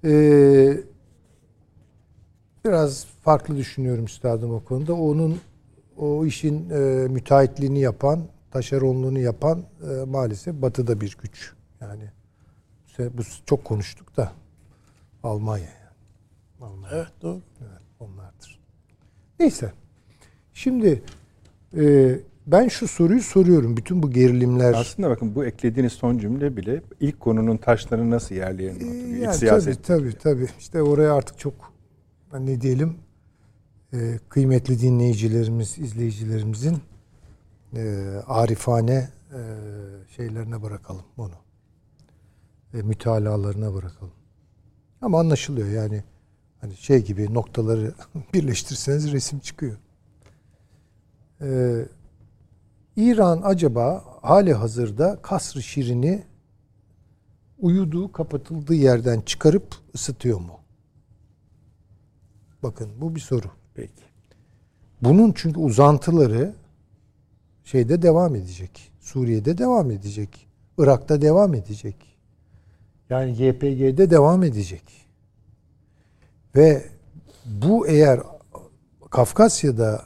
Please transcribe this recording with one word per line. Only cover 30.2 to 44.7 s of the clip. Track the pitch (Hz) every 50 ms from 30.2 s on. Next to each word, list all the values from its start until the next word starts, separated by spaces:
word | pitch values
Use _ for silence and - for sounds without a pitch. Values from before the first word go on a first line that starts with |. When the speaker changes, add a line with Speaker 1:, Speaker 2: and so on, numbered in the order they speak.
| - 156 147 127 127 123 - -
Speaker 1:
İşte | - - - 170
oraya | 151 147 147 143 151 151 147
artık | 143 127 - - -
çok, | - 147 - - - - _ _ _ _ _ _ _ _ _ _ _ _ - 135
ne | 131 131 135 123
diyelim, | 120 135 127 131 147 165 165 - - _ _ _ _ _ _ _ _ _ _ _ _ _ _ _ _ _ -
e, | 123 113 117 117 110 - -
kıymetli | - 139 135 131 131 127 131 131 127 117
dinleyicilerimiz, | 120 127 123 120 120 123 117 104 107 113 110 113 113 113 113 117 113 104 - -
izleyicilerimizin, | 160 123 107 113 120 117 107 101 110 110 110 110 107 110 110 107 123 151 170 151 - - - - _ _ _ _ _ - - _ _ _ _ _ _ _ -
e, | 117 113 110 104 98 98 98 98 101 104 -
arifane, | 127 113 117 113 113 107 - - 120 117 113 117 127 135 127 131 - - - _ 143
e, | 131 117 113 110 107 104 104 101 104 101 98 98 101 95 _ _
şeylerine | - 120 117 107 110 117 110 117 113
bırakalım | 104 110 104 98 - - 95 95 87 _ _ -
bunu. | 117 101 87 87 _ _ _ _ _ _ _ _ _ _ _ _ _ _ _ _ _ _ _ _ _ _ _ _ _ _ -
E, | 120
mütalalarına | 104 104 110 107 - 117 113 110 104 107 104 104 98 101 101 98 107 107 95
bırakalım. | 95 87 90 85 _ 98 90 - _ _ _ _ _ _ _ _ _ _ _